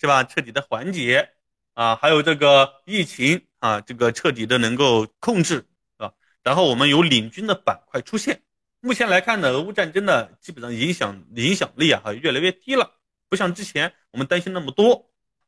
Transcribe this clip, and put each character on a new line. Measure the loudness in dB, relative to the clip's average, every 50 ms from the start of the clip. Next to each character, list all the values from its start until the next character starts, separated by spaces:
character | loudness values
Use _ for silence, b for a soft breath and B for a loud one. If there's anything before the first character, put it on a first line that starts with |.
是 | 0
吧， | 2 2 2
彻 | 2 0 -4 -8
底 | -8 -4
的 | -6 -8
缓 | -6 -4 -6 -6 -6 -6
解 | -6 -4 -2 0 0 0 0 -2 _ _ _ _ _ _ _ _ _
啊， | -2 0 0 0
还 | 2 2 4
有 | 4 4
这 | 2 0 0
个 | 2 6 6 8 6 6 4 -2 _ _
疫 | -6 -4 -4 -4
情 | -4 -4 -2 0 0 0 -2 -4 _ _ _
啊， | -2 -2 -2 -2
这 | -4 -10 -4
个 | 0 0 0
彻 | 0 0 -2 -2
底 | -2 -2 -2
的 | 0 0 0
能 | 0 0 0
够 | 2 2 4 4 2 0 -2 _ _
控 | -4 -2 0 0
制， | 0 0 -2
是 | -4 -6 _ _ _ _ _ _
吧？ | _ -14 -14 -14 _ _ _ _ _ _
然 | 0 2
后 | 2 2 2
我 | 2
们 | 2 2 4
有 | 4 4
领 | 4 4 2 0 0 -4
军 | -10 -8 -4
的 | -4 -4
板 | -2 _ -4 -4 -4 _ _
块 | -10 -10
出 | -8 -6 -6
现。 | -4 -4 -4 -6 -6 _ _ _ _ _ _ _ _
目 | -6 -4 -2
前 | -2 0 0
来 | 0 0
看 | 0 0 -2 0
呢， | 0 0
俄 | 0 0
乌 | -4 -4
战 | -4 -4 -4 -2
争 | -4 -2 0
呢， | 2 0 0 0 -4 _ _
基 | -20 -20
本 | -16 -14
上 | -10 -10
影 | -6 -4 -4 -4 -4
响， | -4 -6 -8 -8 -12 -20 -14 -8
影 | -4 -2 -2 0
响 | -2 -4 -6 -2
力 | 0 2 2
啊， | 2 0 -2 -8
越 | -8 -4 -4 -2
来 | -2 0
越 | -2 -2
低 | -4 -6 _ -4 -2
了， | -2 -2 -2 _ _ _ _ _ _ _ _
不 | -4
像 | -2 -2 -4
之 | -4 -6 -12
前 | -8 -4 -4 -4 -4 -6 _ _ _
我 | -8 -8
们 | -4
担 | -2 -2 -2
心 | -2 -6
那 | -8 -8
么 | -8 -4
多。 | 0 4 4 4 4 2 -4 _ _ _ _ _ _ _ _